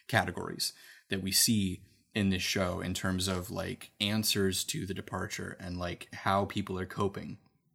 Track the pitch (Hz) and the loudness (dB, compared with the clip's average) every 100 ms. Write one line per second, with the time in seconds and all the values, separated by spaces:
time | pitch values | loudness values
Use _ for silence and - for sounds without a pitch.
0 | - 110 92 87 50 - - - - - | 0 2 2 -2 -6 -4 -4 -6 -16 -20
1 | _ 98 95 - - 110 95 90 - _ | _ -2 2 4 6 6 4 -2 -10 _
2 | _ 107 98 92 - 101 92 90 92 92 | _ 2 4 4 2 2 2 0 -2 -2
3 | 95 92 92 92 92 92 92 98 - _ | 0 0 0 0 -2 -4 -4 -6 -12 _
4 | 101 110 107 104 95 92 - - 98 95 | 0 2 2 2 2 0 -2 -4 -4 -6
5 | - 95 95 - 95 - 92 90 87 87 | -6 -6 -6 -6 -8 -10 -8 -4 -4 -6
6 | - - 107 98 98 104 98 92 92 - | -10 -4 2 2 2 -2 -4 -4 -6 -2
7 | 98 - - 107 _ _ _ | -2 -2 -10 -14 _ _ _